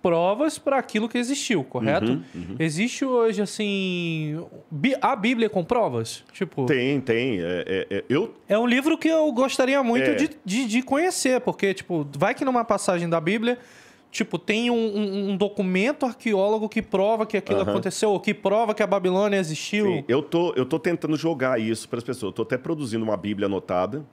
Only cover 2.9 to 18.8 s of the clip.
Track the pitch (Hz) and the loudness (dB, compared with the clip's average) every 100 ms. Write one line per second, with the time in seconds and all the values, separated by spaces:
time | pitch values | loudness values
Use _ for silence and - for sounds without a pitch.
2.9 | - 269 247 226 202 196 - 208 196 190 | -2 0 2 2 0 -4 -2 -2 -2 -2
3.9 | 175 170 160 151 156 175 - - 151 233 | -2 -2 -2 -4 -6 -10 -18 -12 -2 0
4.9 | 269 220 254 220 226 220 190 165 240 185 | 2 0 2 0 2 2 0 0 2 2
5.9 | 120 113 - - - 185 - 127 135 127 | 0 -4 -10 -16 -8 -6 -2 2 2 2
6.9 | 143 - 117 131 98 85 90 - 95 - | 0 2 2 2 0 -2 -2 -2 -2 -2
7.9 | 98 - 143 220 - - 208 240 247 285 | -4 0 -2 -2 -8 0 2 4 2 2
8.9 | 320 320 320 302 233 262 - 254 277 240 | 2 2 4 2 2 0 2 2 2 2
9.9 | 240 269 285 302 - - 214 247 226 254 | 2 2 2 0 -4 -4 -2 2 0 2
10.9 | 277 359 - 262 247 240 165 196 190 - | 0 2 0 0 2 0 0 -2 -2 -4
11.9 | 170 143 143 190 262 277 247 226 202 - | -4 -2 0 0 2 0 0 2 0 2
12.9 | 180 170 165 160 220 233 247 - - - | 0 0 0 0 0 0 -2 -8 -20 -20
13.9 | - _ - 220 175 - 214 240 233 226 | -20 _ -6 -4 -4 -2 0 2 2 0
14.9 | 208 208 196 202 190 202 202 190 185 226 | -2 -2 -2 -2 0 -2 0 0 2 0
15.9 | 294 254 - 240 202 196 220 214 226 - | 0 -4 -2 0 2 2 0 -2 -4 -2
16.9 | 190 202 220 214 202 - 202 196 196 190 | 0 2 0 0 -2 0 0 2 0 -2
17.9 | - 214 185 - 202 190 208 220 214 | 0 0 0 0 -4 0 0 0 0